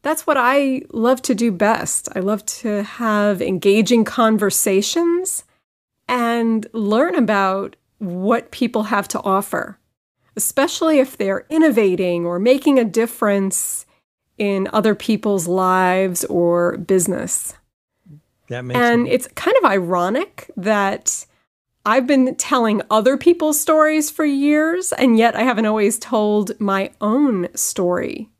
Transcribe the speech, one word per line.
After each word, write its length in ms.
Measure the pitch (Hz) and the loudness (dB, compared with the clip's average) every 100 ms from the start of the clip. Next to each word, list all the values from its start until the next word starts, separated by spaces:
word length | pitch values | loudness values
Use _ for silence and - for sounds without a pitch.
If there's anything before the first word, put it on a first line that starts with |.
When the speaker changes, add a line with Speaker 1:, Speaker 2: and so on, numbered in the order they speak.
Speaker 1:
That's 240 | 277 311 - | -4 -4 -2
what 100 | 277 | 0
I 460 | 247 277 277 262 - | 2 2 0 -2 -6
love 300 | 226 233 254 | -2 0 0
to 120 | - | 0
do 160 | 214 233 | 0 0
best. 600 | 175 208 233 - - - | 2 0 0 -2 -6 -6
I 60 | 196 | -6
love 240 | 190 208 | -4 -4
to 380 | - - 220 208 | -8 -8 -6 -6
have 580 | 208 - 233 208 208 190 | -6 -6 -2 0 0 0
engaging 640 | - 185 202 208 214 233 | -2 0 2 2 4 2
conversations 1400 | 208 - 226 220 202 - - 196 202 339 339 349 370 - _ _ _ _ _ _ - | 2 2 2 2 0 0 0 0 0 0 2 0 -2 -8 _ _ _ _ _ _ -6
and 600 | 247 233 233 233 220 214 | -2 0 0 0 -2 -4
learn 400 | 226 202 214 330 | -6 0 2 2
about 600 | 349 220 202 196 190 196 _ _ _ | 2 2 2 0 -2 -6 _ _ _
what 500 | 190 180 196 233 - | -8 -4 0 -2 -4
people 320 | - 240 233 | -4 -2 -2
have 260 | 208 214 202 | -2 -2 -2
to 120 | - | -6
offer, 560 | 202 190 208 - - - _ _ _ _ _ - | 0 -2 -2 -6 -6 -14 _ _ _ _ _ -8
especially 600 | - - 320 - 320 302 | -4 -2 -2 0 2 2
if 180 | 269 - | 0 -2
they're 300 | 196 196 - | -4 -4 -2
innovating 760 | 311 320 226 202 180 180 175 170 | 2 2 4 2 0 -2 -2 -4
or 120 | 175 | -2
making 400 | 220 277 294 269 | 2 2 4 2
a 60 | |
difference 1040 | 226 220 233 - 214 202 196 - - - - _ _ _ _ _ | 2 -2 -4 -2 0 0 -2 -4 -6 -10 -14 _ _ _ _ _
in 320 | 202 196 196 | -4 -2 -2
other 200 | 214 220 | 0 0
people's 540 | 208 - 208 214 196 170 | -2 -2 -2 0 -2 0
lives 760 | 185 185 185 185 185 190 175 - | 0 2 2 2 2 0 -2 -2
or 500 | 175 170 175 175 - | 0 2 2 0 -2
business. 800 | 170 190 175 - 180 - - - _ _ _ _ _ 151 _ _ _ | 0 0 2 -4 -4 -6 -8 -14 _ _ _ _ _ -20 _ _ _
Speaker 2:
That 160 | 123 123 | -10 -4
makes 120 | 240 | 0
Speaker 1:
And 280 | 240 233 240 | 2 2 0
Speaker 2:
sense. 80 | |
Speaker 1:
it's 120 | 247 - | -2 -4
kind 280 | - - 494 | -6 0 4
of 80 | |
ironic 880 | 330 196 170 180 180 247 392 - - | 4 2 0 0 0 -2 -6 -12 -16
that 680 | - 185 208 196 - - - - _ _ _ _ _ 208 | -6 -2 0 0 -2 -6 -8 -12 _ _ _ _ _ 0
I've 200 | 247 254 | 2 4
been 280 | 277 254 | 2 2
telling 480 | - - 269 226 208 - | -2 -2 0 2 0 0
other 260 | 220 214 277 | 2 2 4
people's 420 | 339 339 311 302 | 2 2 0 0
stories 520 | - 311 311 311 302 | 2 4 4 2 -2
for 160 | - 302 | -2 -2
years, 680 | 277 285 302 320 359 370 | 2 2 2 2 -2 -4
and 240 | - 262 226 | 0 4 4
yet 180 | 233 | 4
I 100 | - | 2
haven't 200 | 247 220 | 0 0
always 340 | 214 214 208 220 | 0 2 0 -2
told 600 | - 226 208 208 202 - | -4 0 2 0 -2 -4
my 300 | 202 196 196 _ | -2 -2 -4 _
own 480 | 208 247 285 196 175 - | -2 2 2 0 -4 -6
story. 720 | - - 175 180 - - 220 | -6 -2 -2 -2 -4 -10 -14